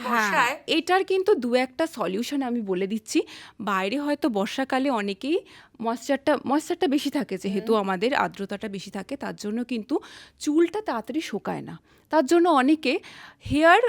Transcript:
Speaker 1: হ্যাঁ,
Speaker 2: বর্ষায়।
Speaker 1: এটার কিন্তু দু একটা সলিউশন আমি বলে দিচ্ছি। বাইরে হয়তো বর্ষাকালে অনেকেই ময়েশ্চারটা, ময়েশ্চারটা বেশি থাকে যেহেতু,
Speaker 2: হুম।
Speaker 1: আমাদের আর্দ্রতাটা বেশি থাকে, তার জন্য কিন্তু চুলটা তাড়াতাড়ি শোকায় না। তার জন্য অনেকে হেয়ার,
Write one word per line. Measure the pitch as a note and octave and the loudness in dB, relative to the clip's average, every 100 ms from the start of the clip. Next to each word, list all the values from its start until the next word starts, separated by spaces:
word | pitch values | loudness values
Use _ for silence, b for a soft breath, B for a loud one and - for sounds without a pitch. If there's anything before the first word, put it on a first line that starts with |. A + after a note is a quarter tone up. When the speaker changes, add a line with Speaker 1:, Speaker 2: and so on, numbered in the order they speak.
| A#3 | -2
Speaker 1:
হ্যাঁ, | A#3 G#3 | 0 2
Speaker 2:
বর্ষায়। | F#3 A#3+ G3+ - | 2 2 0 -2
Speaker 1:
এটার | D#4 - F#4 | 0 2 2
কিন্তু | F#4+ F#4+ F#4+ D4 | 2 2 2 2
দু | A#3+ B3 | 2 0
একটা | C4 - D#4+ | 0 -2 -4
সলিউশন | A#3+ F3+ F#3+ B3 C#4+ | -2 -4 -4 -4 -4
আমি | B3+ A#3+ | -2 -4
বলে | G3 F#3 G3 | -2 -2 -2
দিচ্ছি। | A3 - D#4+ - B B B | -4 -2 -2 -2 B B B
বাইরে | G#3 F#3+ G3 C4+ | -4 -2 -2 -2
হয়তো | D4 D4 D#4 | -2 -2 0
বর্ষাকালে | G3+ G#3 - C4+ C4 C#4 | 0 -2 -4 -2 0 0
অনেকেই | A#3 G3+ G3 C4+ E4+ - B B - | -2 -4 -4 -2 -4 -4 B B -8
ময়েশ্চারটা, | A3+ A#3+ - C4+ - C#4+ - | -4 -4 -2 0 2 0 2
ময়েশ্চারটা | D4 - E4+ E4+ | 0 0 -2 0
বেশি | C#4 C#4+ | 0 0
থাকে | D4 G3+ F#3 | -4 -4 -4
যেহেতু, | G3 G3 A3 | -4 -2 2
Speaker 2:
হুম। | A3 | 2
Speaker 1:
আমাদের | G3 F#3 A3+ | 2 0 0
আর্দ্রতাটা | - F#3 F3 G3 G3+ G#3+ | 0 0 -4 -10 -8 -10
বেশি | G3 - | -10 -10
থাকে, | G3+ F#3+ C#4 | -12 -10 -10
তার | G3+ E3+ | -10 -10
জন্য | G#3 A3 | -8 -6
কিন্তু | A#3+ A#3 G#3 E4+ B B B B | -4 -6 -4 -4 B B B B
চুলটা | D4+ D4+ E4+ G#4+ | 0 2 2 0
তাড়াতাড়ি | G#4+ A#3 A3 C#4+ | -4 -6 -4 -6
শোকায় | - G3 - D3+ | -6 -6 -6 -6
না। | C#3 E3 _ b b | -8 -14 _ b b
তার | D#4 C4 | 2 4
জন্য | E4+ F4 | 4 6
অনেকে | C#4+ B3+ D#4 B3 F4 - B B B - | 4 4 4 2 -2 -4 B B B -2
হেয়ার, | C#4 E4 G4+ | 4 6 6